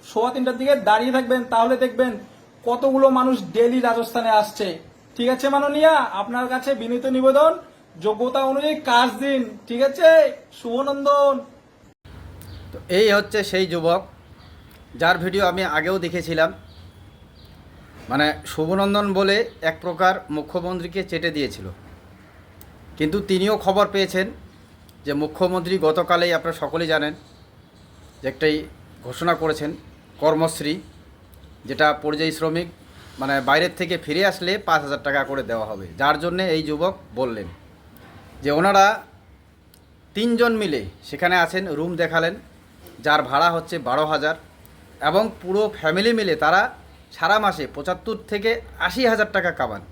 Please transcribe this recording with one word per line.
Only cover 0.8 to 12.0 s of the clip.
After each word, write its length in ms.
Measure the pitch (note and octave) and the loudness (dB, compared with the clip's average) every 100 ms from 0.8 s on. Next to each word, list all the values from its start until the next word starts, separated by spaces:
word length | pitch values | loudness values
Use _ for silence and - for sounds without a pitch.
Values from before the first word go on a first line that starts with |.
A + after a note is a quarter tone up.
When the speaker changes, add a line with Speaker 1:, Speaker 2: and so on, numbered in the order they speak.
| G#3 | 4
Speaker 1:
দাঁড়িয়ে 280 | G#3+ B3 C4 | 2 4 0
থাকবেন, 260 | A#3+ B3+ A#3+ | 2 -2 2
তাহলে 220 | A3+ A#3 B3+ | 2 2 2
দেখবেন 280 | B3 - B3+ G#3 - - - - | 0 0 0 -2 -14 -20 -20 -8
কতগুলো 440 | A#3 A#3+ C4+ C4+ C4+ B3+ | -4 0 2 6 6 6
মানুষ 160 | C4 B3+ F3+ G#3+ | 2 0 -2 2
ডেইলি 240 | A#3+ B3+ | 2 4
রাজস্থানে 500 | B3 A3+ A3+ A#3+ A3+ G#3+ | 2 0 -2 -2 2 2
আসছে, 260 | G#3 - G3 E3 - - - - | 2 -4 -6 -6 -16 -20 -18 -4
ঠিক 120 | A#3+ | -2
আছে 120 | B3+ C4+ | 0 0
মাননীয়া? 400 | C#4 C#4+ D4 D#4 D4+ A#3+ F#3 | 0 0 4 4 4 0 -6
আপনার 240 | G#3+ B3 B3 | -6 -4 -4
কাছে 180 | B3+ C4+ C4 | -4 -4 -4
বিনীত 240 | A3+ A#3+ C4 B3+ | -4 -4 -2 2
নিবেদন, 360 | C4 C#4 D#4 E4 - - - E3 G3 | 4 6 4 2 -10 -20 -20 -4 -4
যোগ্যতা 360 | G#3+ B3 C4 C4+ | -2 -2 0 0
অনুযায়ী 240 | C#4 D4 D4+ C4 | 0 -2 -2 2
কাজ 200 | A#3+ B3 G#3 | 4 4 0
দিন, 180 | C#4 C4+ A3+ - - | -2 -2 -4 -10 -8
ঠিক 160 | A#3+ C#4 | 0 0
আছে? 220 | C#4 D#4+ D#4+ C#4+ - - - | 6 8 8 6 -2 -18 -14
শুভনন্দন। 760 | A#3+ A#3+ C#4 C#4 C#4 C#4+ C#4+ C4 - - _ _ - _ | -6 -2 -2 0 2 4 4 2 -6 -20 _ _ -20 _